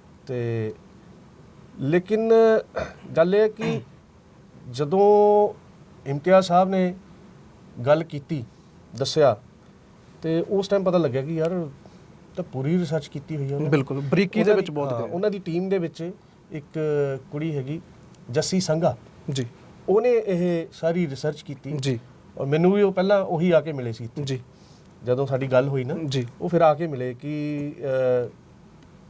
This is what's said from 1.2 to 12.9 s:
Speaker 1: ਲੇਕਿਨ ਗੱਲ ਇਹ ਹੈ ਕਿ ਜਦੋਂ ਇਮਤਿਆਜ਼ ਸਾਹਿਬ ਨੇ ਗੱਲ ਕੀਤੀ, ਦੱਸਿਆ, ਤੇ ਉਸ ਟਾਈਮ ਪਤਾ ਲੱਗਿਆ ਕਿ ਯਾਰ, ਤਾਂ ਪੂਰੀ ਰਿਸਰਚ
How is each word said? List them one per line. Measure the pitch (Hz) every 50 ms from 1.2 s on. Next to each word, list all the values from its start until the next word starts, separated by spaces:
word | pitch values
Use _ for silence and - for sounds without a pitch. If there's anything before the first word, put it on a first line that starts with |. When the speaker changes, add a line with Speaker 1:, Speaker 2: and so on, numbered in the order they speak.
| - - - - - - - - - - - -
Speaker 1:
ਲੇਕਿਨ | 135 135 160 180 180 - 214 214 226 226 226 226 226 226 220 214 - - - - - - - - - - 127 151
ਗੱਲ | 165 180 190
ਇਹ | 208
ਹੈ | 220 214
ਕਿ | 214 214 220 226 226 - - - - - _ _ _ - - _ - - - - - - - -
ਜਦੋਂ | 120 123 147 143 175 190 202 208 208 208 208 208 208 208 208 - - - - - - - - - - - - 135
ਇਮਤਿਆਜ਼ | 143 147 - 180 190 190 185
ਸਾਹਿਬ | 185 170 180 190 185
ਨੇ | 190 190 185 180 180 - - - - - - - - - - - - - - - - - 120
ਗੱਲ | 131 147 160 165
ਕੀਤੀ, | 160 - 143 139 - 170 139 110 - - - - - - - - - -
ਦੱਸਿਆ, | 117 135 - - 160 147 131 107 - - - - _ - - - - - - - - - - - -
ਤੇ | - 160 160 165 - -
ਉਸ | 214 196 190 -
ਟਾਈਮ | 202 202 190
ਪਤਾ | 185 175 180
ਲੱਗਿਆ | 160 139 120 135
ਕਿ | 135 151 165
ਯਾਰ, | 160 156 165 185 175 165 143 135 - - - - - - - - - - - -
ਤਾਂ | 185 175
ਪੂਰੀ | - - 131 135 147 170 180
ਰਿਸਰਚ | 175 135